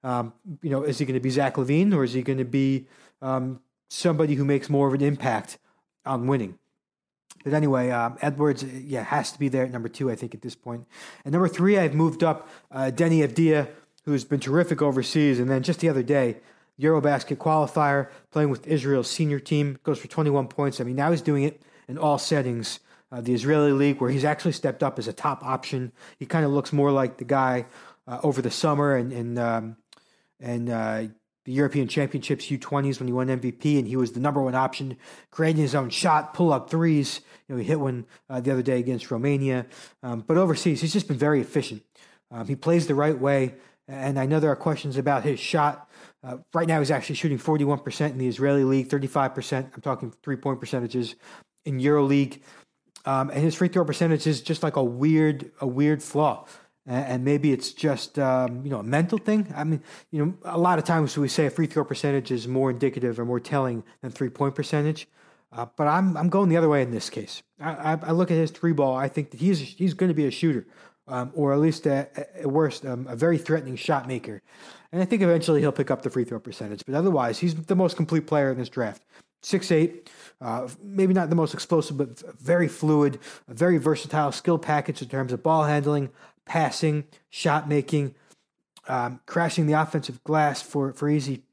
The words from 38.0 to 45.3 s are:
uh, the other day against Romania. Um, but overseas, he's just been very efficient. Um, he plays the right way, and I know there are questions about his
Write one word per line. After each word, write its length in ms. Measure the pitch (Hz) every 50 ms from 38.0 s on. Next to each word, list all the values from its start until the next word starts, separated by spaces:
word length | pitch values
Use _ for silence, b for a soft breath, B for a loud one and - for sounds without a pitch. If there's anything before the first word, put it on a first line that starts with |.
| 113 b b b b _
uh, 120 | 135 127
the 100 | 120 131
other 120 | 135 127 123
day 180 | 135 131 123
against 320 | 120 120 127 120 - - 131
Romania. 540 | 117 120 139 143 139 135 135 131 127 120 B B B B B B B -
Um, 220 | 127 120 117 107
but 100 | - 160
overseas, 440 | 170 190 180 156 - - 180 151 -
he's 120 | - 165 -
just 140 | 208 -
been 100 | - 147
very 240 | 123 135 147 151 143
efficient. 440 | 120 - - 156 139 - 117 104 _ _ b b b b b b b _ 120
Um, 160 | 117 113 98
he 80 | 135
plays 320 | 135 - 160 170 175 156 -
the 80 | 147
right 200 | 135 143 151 156
way, 380 | 127 131 139 139 139 131 127 - B B B B B B
and 320 | - 135 139 131 139 139 139
I 80 | 131
know 140 | 135 151 156
there 100 | 147 151
are 60 | 139
questions 400 | - - 165 151 - - 147 131
about 260 | 135 131 143 143 135 104
his 160 | 151